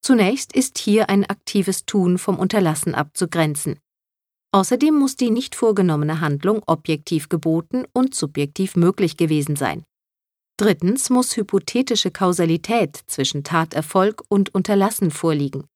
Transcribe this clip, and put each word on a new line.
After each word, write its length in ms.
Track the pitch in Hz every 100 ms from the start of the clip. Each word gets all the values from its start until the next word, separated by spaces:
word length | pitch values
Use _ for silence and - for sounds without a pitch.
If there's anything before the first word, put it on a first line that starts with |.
Zunächst 500 | - 247 190 262 -
ist 260 | - 262 -
hier 300 | - 208 214
ein 160 | 196
aktives 640 | 202 202 - 202 196 185 -
Tun 320 | 208 180 180
vom 200 | - 185
Unterlassen 560 | 185 220 180 156 -
abzugrenzen. 840 | 156 151 - 170 170 156 147 - - _ _ _ _ _ _ _
Außerdem 420 | 196 190 247 294
muss 220 | 302 277 -
die 140 | 240
nicht 240 | 226 262
vorgenommene 680 | - 233 208 185 151 147 156
Handlung 420 | 156 143 185 214 -
objektiv 640 | 160 - 151 - 160 -
geboten 540 | 170 165 160 165 247 254
und 200 | 247 262
subjektiv 600 | - 147 147 143 - 190 -
möglich 400 | 170 196 175 -
gewesen 400 | 165 156 143 143
sein. 280 | 127 71 - _ _ _ _ _ _ -
Drittens 500 | 208 196 175 254 -
muss 260 | 254 247
hypothetische 760 | - 208 196 - 240 262 220 190
Kausalität 920 | - 185 180 170 165 - 233 165 - -
zwischen 360 | - 135 147
Taterfolg 800 | 143 165 160 147 156 190 190 220 -
und 260 | 202 196
Unterlassen 580 | 196 185 202 196 - 180
vorliegen. 520 | 143 165 151 143 139 143